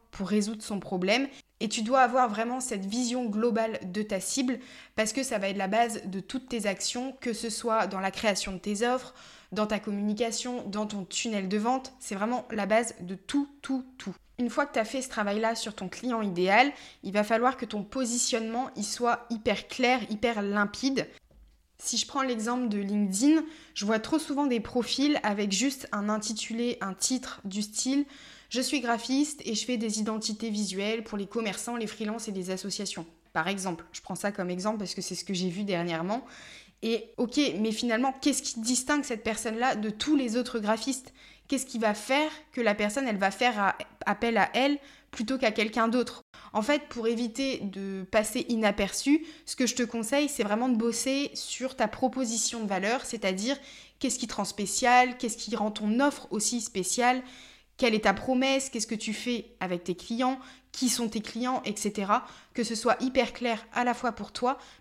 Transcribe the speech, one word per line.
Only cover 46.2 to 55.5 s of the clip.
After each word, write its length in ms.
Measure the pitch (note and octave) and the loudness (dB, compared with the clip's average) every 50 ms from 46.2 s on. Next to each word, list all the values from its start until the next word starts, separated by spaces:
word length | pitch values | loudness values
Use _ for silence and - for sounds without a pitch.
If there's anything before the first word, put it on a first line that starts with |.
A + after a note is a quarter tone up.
| - _ - - - - - | -18 _ -20 -20 -12 -4 -2
En 80 | G#3+ | 0
fait, 200 | G#3 C#4 D4 D4 D4 - | 2 4 2 2 2 -4
pour 180 | - A#3+ A3 A3+ | -6 -2 0 2
éviter 500 | A#3+ A3+ A#3+ A3+ A3+ - C4+ C4+ B3 - | 2 2 0 -2 -2 -2 -2 -2 -2 -2
de 460 | - G3 F#3+ G3 G3 G3 F#3+ F#3+ F#3 - | -4 -6 -6 -6 -6 -6 -6 -6 -6 0
passer 360 | - A3 G#3+ - - B3+ - - | 2 2 2 2 -2 -4 -2 0
inaperçu, 800 | A#3+ A3 A3 G3+ G3+ A3 G3 F#3+ - - - C#4 D4 D#4+ D#4 - - - - | 0 2 4 2 4 2 0 -2 -2 -2 4 4 4 4 4 -2 -14 -16 -12
ce 120 | - - | -8 -2
que 100 | - B3+ | 0 0
je 80 | A3+ - | 0 2
te 80 | - | 0
conseille, 460 | A#3+ A3 - A#3 G#3+ A3 C#4+ C#4+ D4 C#4 | -2 -2 -2 -4 -2 2 2 2 2 2
c'est 160 | - - G#3+ | 0 0 0
vraiment 240 | G3+ G#3 A3+ B3 C4 | 0 2 2 2 4
de 60 | B3 | 4
bosser 540 | G#3+ A3+ A#3 A3+ A3+ - C4+ C4+ C#4 C#4+ - - | 4 4 2 0 2 2 2 2 2 0 -2 -4
sur 420 | - - - - - B3 C4 C4 | -8 -8 -8 -6 -4 -6 -4 0
ta 120 | - A3+ G#3+ | 0 0 0
proposition 760 | - - C4 A#3+ - C4 C4+ A3 A#3 A3 - - B3 A#3 | 0 2 0 0 2 0 -2 -2 0 0 -2 -2 -2 -2
de 60 | A3 G3 | -4 -2
valeur, 360 | G3 F#3 F#3+ G#3 A#3+ C4+ - | -2 0 0 0 0 0 -2
c'est-à-dire 540 | - - G#3+ G#3+ F#3+ F#3 F#3+ G#3 B3 C#4 C#4 - - - - - - _ - | -6 -6 -2 0 0 0 0 0 -2 -2 -2 -4 -18 -20 -20 -20 -20 _ -2
qu'est-ce 200 | - B3+ - - | -2 -2 0 0
qui 80 | A#3 | -4
te 100 | G#3+ - | -4 -2
rend 100 | - G3+ | -4 -4
spécial, 720 | - - - G#3 F#3 - - B3+ A#3+ B3 B3 B3+ B3+ B3 B3 | -4 -2 -4 -4 -2 0 2 4 8 8 8 8 6 2 -2
qu'est-ce 180 | - A3+ - | -4 -4 -4
qui 180 | - - G#3 | -4 -6 -4